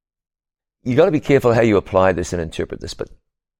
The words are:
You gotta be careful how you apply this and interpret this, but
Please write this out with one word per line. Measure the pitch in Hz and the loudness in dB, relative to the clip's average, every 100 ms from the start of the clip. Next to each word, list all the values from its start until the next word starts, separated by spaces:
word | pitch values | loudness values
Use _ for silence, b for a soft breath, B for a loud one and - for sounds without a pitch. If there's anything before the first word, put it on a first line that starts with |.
| _ _ _ _ _ _ _ _ | _ _ _ _ _ _ _ _
You | 123 123 | -4 0
gotta | 190 | 2
be | 151 | 0
careful | - 135 120 | 2 2 4
how | 117 | 2
you | 117 98 | 4 2
apply | - 95 92 | 2 2 2
this | 85 90 | 0 -4
and | 87 | -6
interpret | 82 - 85 - | -8 -8 -10 -10
this, | - - | -14 -12
but | - - _ _ _ | -14 -16 _ _ _